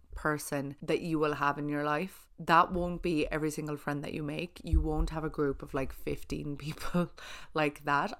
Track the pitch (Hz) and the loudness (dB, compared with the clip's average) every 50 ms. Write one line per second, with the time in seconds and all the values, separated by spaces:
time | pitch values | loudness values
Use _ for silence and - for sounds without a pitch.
0 | - - - - - 156 151 143 - - 147 143 135 139 143 - 160 160 160 - | -14 -14 -8 -2 0 0 0 0 -2 -4 -4 -2 -2 -4 -8 -6 -2 0 0 0
1 | - 170 160 151 156 151 147 139 143 143 143 147 147 147 147 147 147 151 147 151 | 2 0 2 2 2 2 2 2 2 2 2 0 -2 -2 0 0 0 0 0 0
2 | 185 190 - - - - - - 165 175 165 165 180 - 185 175 175 175 175 170 | -2 -4 -8 -14 -20 -18 -16 -4 4 8 8 8 8 6 4 0 0 0 -2 -2
3 | - 175 165 151 147 - - 151 156 156 147 156 151 151 147 143 - 147 147 143 | 0 0 2 2 2 0 0 0 0 0 -2 -2 -4 -4 -6 -4 -4 -4 -4 -4
4 | 147 - - 156 151 143 156 156 175 - - - - 170 156 156 156 156 151 156 | -4 -4 -6 -4 -4 -4 -4 -4 -6 -8 -10 -10 0 4 4 4 4 4 2 2
5 | 160 - 160 160 156 151 147 156 147 139 139 - 147 143 - 135 135 127 - - | 2 0 0 -2 -4 -2 0 0 0 0 0 -2 -6 -4 -4 -2 -2 -4 -6 -6
6 | - 147 143 - - - 151 151 147 147 143 135 143 151 156 - - - - 175 | -6 -6 -6 -4 -4 -6 -6 -4 -4 -6 -6 -6 -6 -8 -6 -4 -2 0 2 2
7 | 175 165 - - - - - - - - - 156 151 147 147 - 147 151 143 143 | 0 0 -4 -10 -14 -14 -14 -14 -12 -6 -2 0 0 0 0 -2 -2 0 2 2
8 | 170 208 - | 2 0 -2